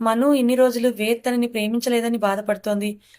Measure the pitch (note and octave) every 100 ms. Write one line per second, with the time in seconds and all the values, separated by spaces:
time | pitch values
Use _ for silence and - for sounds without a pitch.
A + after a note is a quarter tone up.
0 | A3+ A#3 C#4 C#4 A#3+ B3+ B3+ A#3 B3 G3+
1 | G#3+ A#3 B3 A#3+ A#3+ A3+ G#3+ A#3 B3 A#3
2 | A#3 A#3 G3+ G3 G#3 G#3 G#3 G#3 G#3 G#3
3 | _